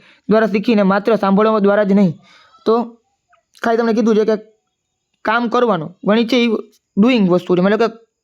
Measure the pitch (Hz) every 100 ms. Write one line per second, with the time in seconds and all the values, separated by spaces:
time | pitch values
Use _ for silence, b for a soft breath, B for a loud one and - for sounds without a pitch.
0 | b b - 214 220 202 196 214 190 202
1 | 202 220 202 196 220 220 196 202 202 196
2 | 190 - b b b b - 233 233 -
3 | _ _ _ _ _ _ 233 226 233 226
4 | 226 214 220 214 - _ _ _ _ _
5 | _ _ - 226 240 240 247 180 156 -
6 | - 220 240 254 240 214 - _ _ -
7 | 226 247 185 175 180 180 190 214 226 226
8 | _ _